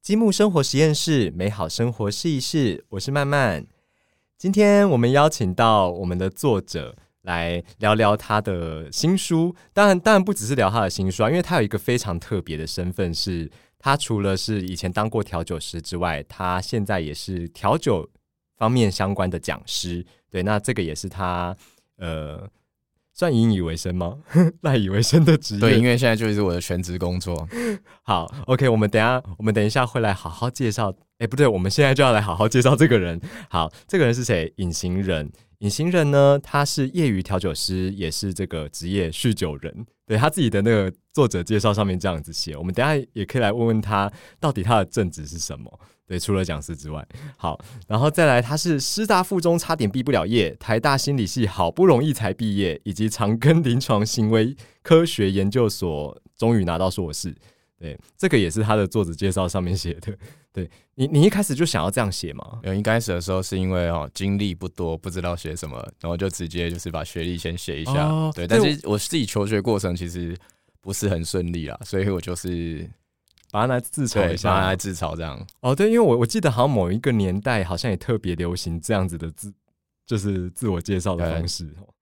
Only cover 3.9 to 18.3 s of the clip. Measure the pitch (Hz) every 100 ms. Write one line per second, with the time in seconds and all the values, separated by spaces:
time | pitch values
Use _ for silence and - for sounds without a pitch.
3.9 | _ _ _ _ _ 185 196 208 202 202
4.9 | 131 120 139 151 - 98 90 113 107 92
5.9 | 87 92 90 95 - 147 104 - 85 64
6.9 | - _ _ 92 87 85 87 - - 107
7.9 | 110 107 104 - 107 101 90 82 78 80
8.9 | - 156 190 - 165 170 175 _ - 208
9.9 | 185 196 208 190 196 107 135 98 113 98
10.9 | - 95 90 110 170 175 175 104 104 -
11.9 | 120 101 85 - 101 82 78 78 - 87
12.9 | 92 90 82 - 87 78 - _ _ 139
13.9 | 147 - 107 98 95 - 107 92 87 92
14.9 | 90 110 110 101 87 87 80 - 85 80
15.9 | 87 87 78 73 - 92 90 - 113 101
16.9 | 98 78 76 - 92 85 - 101 151 147
17.9 | 95 76 _ _